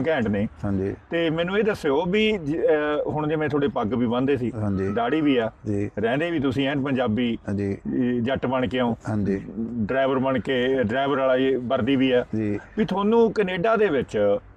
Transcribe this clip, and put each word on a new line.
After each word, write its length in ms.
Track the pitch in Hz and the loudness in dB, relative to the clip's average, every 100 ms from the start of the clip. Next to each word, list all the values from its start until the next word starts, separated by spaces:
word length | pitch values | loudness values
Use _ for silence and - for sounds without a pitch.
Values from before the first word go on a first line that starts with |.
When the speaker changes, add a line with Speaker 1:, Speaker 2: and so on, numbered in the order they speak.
| 143 | 0
Speaker 1:
ਘੈਂਟ 200 | 151 107 | 0 0
ਨੇ। 200 | 101 110 - 101 | -2 -4 -4 -4
Speaker 2:
ਹਾਂਜੀ। 300 | 98 98 - - | -2 -4 -6 -6
Speaker 1:
ਤੇ 200 | 170 165 | -2 0
ਮੈਨੂੰ 280 | 160 175 202 | 0 0 0
ਇਹ 60 | |
ਦੱਸਿਓ 420 | 214 196 151 139 170 | 0 0 0 0 2
ਵੀ 320 | 214 220 208 | 2 2 0
ਜ-, 180 | 143 165 | -2 0
ਅਹ, 540 | 165 151 151 147 - | 2 2 2 -2 -2
ਹੁਣ 180 | 151 151 | -2 -2
ਜਿਵੇਂ 220 | 156 147 | -2 0
ਤੁਹਾਡੇ 180 | 147 143 | 0 0
ਪੱਗ 260 | 127 107 | 0 -2
ਵੀ 140 | 120 120 | 0 0
ਬੰਨ੍ਹਦੇ 300 | 120 135 135 | 2 0 0
ਸੀ, 140 | 117 110 | -2 -2
Speaker 2:
ਹਾਂਜੀ। 380 | 104 98 95 | -2 0 0
Speaker 1:
ਦਾੜੀ 280 | 107 120 156 | -2 0 2
ਵੀ 160 | 147 127 | 2 2
ਆ, 140 | 110 - 110 | 0 -4 -4
Speaker 2:
ਜੀ। 220 | 101 101 - | -4 -4 -2
Speaker 1:
ਰਹਿੰਦੇ 320 | 113 135 170 | 0 0 -2
ਵੀ 80 | 165 | 0
ਤੁਸੀਂ 280 | 135 123 139 | 0 0 0
ਐਨ 160 | 143 | -2
ਪੰਜਾਬੀ, 540 | 139 127 123 107 120 113 - | 0 0 0 0 0 -2 -4
Speaker 2:
ਹਾਂਜੀ। 300 | 98 101 98 139 135 | -2 -2 -4 -4 -2
Speaker 1:
ਇਹ 260 | 123 123 | 0 0
ਜੱਟ 240 | 117 131 127 | -2 -2 -2
ਬਣ 220 | 131 120 | -2 -2
ਕੇ 120 | 127 | 0
ਆਓ, 180 | 120 113 - | 0 -2 -4
Speaker 2:
ਹਾਂਜੀ। 360 | 107 98 95 95 104 | -2 0 -2 -4 -8
Speaker 1:
ਡਰਾਈਵਰ 600 | 113 120 101 131 135 131 | -6 -4 -2 0 0 0
ਬਣ 200 | 131 131 | 0 -2
ਕੇ, 440 | 143 127 127 135 | 0 0 2 0
ਡਰਾਈਵਰ 360 | 107 131 139 139 | 0 0 0 0
ਵਾਲਾ 160 | 131 127 | 2 2
ਇਹ 220 | 135 127 | 2 0
ਵਰਦੀ 380 | 120 131 117 135 | 0 -2 2 2
ਵੀ 160 | 131 | 4
ਆ। 140 | 123 - 110 | 2 0 -2
Speaker 2:
ਜੀ। 240 | 107 104 - - | -2 -4 -4 -4
Speaker 1:
ਵੀ 80 | 214 | -2
ਤੁਹਾਨੂੰ 480 | 190 202 233 226 | 0 2 4 4
ਕੈਨੇਡਾ 420 | 214 180 180 196 220 | 2 -2 0 0 2
ਦੇ 120 | 208 | 2
ਵਿੱਚ 500 | 139 - 107 101 101 - | 0 -2 0 2 2 -2